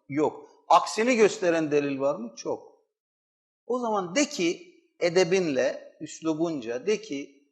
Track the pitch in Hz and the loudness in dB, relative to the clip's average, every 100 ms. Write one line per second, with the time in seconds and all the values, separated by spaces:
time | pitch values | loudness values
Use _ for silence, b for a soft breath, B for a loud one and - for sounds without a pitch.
0 | - 139 143 - - _ - 170 - - | -8 -2 -2 -2 -20 _ 2 2 2 -2
1 | 233 240 208 - 175 165 156 147 143 135 | 0 4 4 4 0 2 2 0 0 -2
2 | 139 170 233 - - 117 - _ _ _ | -2 -2 -6 -10 -8 -8 -10 _ _ _
3 | _ _ _ _ _ _ - 247 240 208 | _ _ _ _ _ _ -6 -4 -2 -2
4 | 180 202 285 - 170 - - _ _ - | 0 0 0 0 -2 -2 -10 _ _ -4
5 | 175 170 170 190 170 131 131 - - - | 0 4 4 4 2 2 0 -2 -12 -16
6 | 156 - 160 156 170 151 113 120 165 214 | -16 -8 -4 0 -2 -4 -6 -6 -2 -4
7 | - 143 147 _ _ | -4 -10 -10 _ _